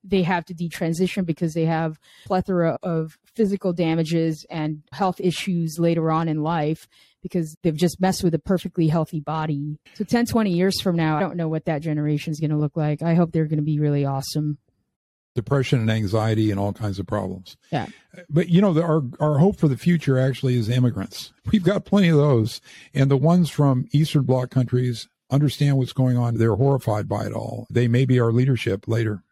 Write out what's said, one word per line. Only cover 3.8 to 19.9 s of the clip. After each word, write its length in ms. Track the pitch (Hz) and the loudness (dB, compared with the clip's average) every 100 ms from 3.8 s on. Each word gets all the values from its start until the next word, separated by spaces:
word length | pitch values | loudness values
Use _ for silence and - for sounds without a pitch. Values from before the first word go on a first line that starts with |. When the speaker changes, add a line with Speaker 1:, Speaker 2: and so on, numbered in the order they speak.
| 165 165 160 170 165 156 - | 0 0 0 0 0 -2 -8
Speaker 1:
and 320 | 165 156 151 _ | -6 -6 -6 _
health 260 | - 190 175 | -4 -4 0
issues 580 | 185 160 - 175 165 156 | -2 -2 -2 -2 -2 0
later 320 | 170 165 160 | 0 2 0
on 160 | 160 165 | 0 0
in 140 | 156 | -2
life 440 | 151 170 151 160 - _ _ _ | -2 -2 -2 -4 -8 _ _ _
because 340 | 180 180 160 156 | -6 -4 -4 -4
they've 120 | 170 156 | -4 0
just 240 | 175 - | -2 0
messed 200 | 185 185 | -2 0
with 120 | 185 | 0
a 40 | 160 | -2
perfectly 480 | - 220 185 - 160 | -2 -2 -2 -2 0
healthy 320 | 165 156 160 | 0 -2 -6
body. 600 | 143 156 156 143 147 151 _ | -6 -6 -4 -4 -6 -10 _
So 100 | - | -12
ten, 220 | 214 240 233 | -2 -2 0
twenty 260 | 233 214 | 0 0
years 280 | 170 190 185 | 0 0 0
from 120 | 196 | -2
now, 220 | 170 156 156 | 0 0 0
I 40 | |
don't 160 | 156 170 | -2 -4
know 120 | 165 | -4
what 160 | 156 | -4
that 160 | 160 151 | -4 -4
generation 500 | 160 151 147 147 165 | -2 -2 -2 -2 -4
is 60 | 151 | -4
gonna 200 | 151 151 | -2 0
look 180 | 151 - | -2 -2
like. 240 | 151 147 | -2 -2
I 120 | 165 | 0
hope 180 | 170 170 | 2 2
they're 140 | 165 156 | 0 0
gonna 160 | 151 | 0
be 180 | 147 147 | 0 0
really 240 | 147 143 | 0 0
awesome. 540 | 139 135 135 151 151 147 _ _ _ _ _ _ _ | 0 -4 -6 -4 -4 -6 _ _ _ _ _ _ _
Speaker 2:
Depression 460 | - - 139 127 135 | -8 -2 0 2 0
and 100 | 110 | 2
anxiety 600 | 110 104 110 110 110 110 | 0 0 0 0 2 0
and 80 | 98 | 0
all 120 | 101 | -2
kinds 280 | 98 110 98 | -4 -6 -6
of 80 | 92 | -4
problems. 480 | 104 95 92 - - _ | -4 -4 -10 -14 -20 _
Speaker 1:
Yeah. 140 | 151 95 - _ - - | -6 -6 -14 _ -20 -2
Speaker 2:
But, 200 | 147 180 | -2 4
you 100 | 175 | 4
know, 120 | 208 | 4
the, 120 | 156 | 2
our, 180 | 165 160 127 - | 2 0 -2 -2
our 200 | 151 143 | 0 4
hope 180 | 180 202 | 2 4
for 80 | 156 | 0
the 100 | 131 | 0
future 400 | - | 0